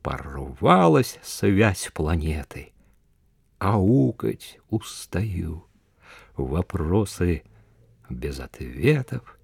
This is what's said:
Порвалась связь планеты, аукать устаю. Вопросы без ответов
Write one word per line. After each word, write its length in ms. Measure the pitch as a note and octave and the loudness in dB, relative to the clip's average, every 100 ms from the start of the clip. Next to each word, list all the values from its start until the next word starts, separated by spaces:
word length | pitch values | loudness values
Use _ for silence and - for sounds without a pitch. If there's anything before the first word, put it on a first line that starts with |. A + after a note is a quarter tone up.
Порвалась 1160 | C#2 C2 C#2 C#2 C2+ C2 A#2+ F3+ E3+ D3+ B2+ - | -6 -6 -8 -10 -10 -2 4 6 6 4 2 -4
связь 680 | - - G2+ G2 A2 F#2 - | -14 -2 2 4 4 2 -8
планеты, 800 | - D#2 E2 D#2 D#2 - - C#2 _ _ _ _ _ _ _ _ _ | -4 -2 0 0 -4 -8 -14 -16 _ _ _ _ _ _ _ _ _
аукать 1000 | F#2+ G#2+ F#2+ C3 C3 - A1 - - - _ | 0 2 4 4 2 0 -4 -4 -10 -20 _
устаю. 960 | A2 - - - - A2 F2+ E2 E2 - _ _ _ _ - - - | -6 -6 -16 -8 -4 -2 -4 -6 -8 -14 _ _ _ _ -20 -20 -8
Вопросы 1040 | C2 D2+ F#2 F2 D#2 F#2+ G2+ - F2 D#2+ - _ _ _ _ _ _ | -4 -2 -2 -4 0 2 0 0 0 0 -6 _ _ _ _ _ _
без 300 | B1+ D2 C#2 | -8 -8 -8
ответов 1000 | C2 - - - A#2+ D3+ B2+ B2 - - | -12 -12 -14 0 2 2 0 -10 -12 -20